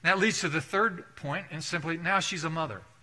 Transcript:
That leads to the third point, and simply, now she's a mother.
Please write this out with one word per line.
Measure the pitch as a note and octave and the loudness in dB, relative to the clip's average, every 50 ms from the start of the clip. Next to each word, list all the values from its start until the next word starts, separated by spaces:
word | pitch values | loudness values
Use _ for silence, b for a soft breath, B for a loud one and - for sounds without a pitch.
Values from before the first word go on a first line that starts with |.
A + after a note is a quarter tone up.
| - | 4
That | E3 F#3+ G3 | 4 4 6
leads | F#3+ A3 E3+ - | 4 4 4 2
to | - E3 | 0 0
the | C#3+ D#3+ | 0 0
third | C#3+ - - G3 A3 A3+ F#3 E3+ - - - | -2 0 2 2 2 2 0 -4 -14 -16 -16
point, | - - C#3+ C#3+ F#3 G3 - | -10 -6 -4 -4 -4 -6 -8
and | E3+ D#3+ - | -10 -8 -6
simply, | - - E3+ C#3+ E3 E3 | -4 -4 -4 -2 -2 -4
now | E3 E3+ E3+ G3 F#3+ | -2 0 2 2 2
she's | F3+ - G3 F3 D3+ | 2 0 -4 -4 -4
a | E3 | -2
mother. | D#3 E3 D#3+ C#3+ G#2+ F#2 - - - - | -2 -2 -2 -4 -4 -10 -12 -18 -20 -20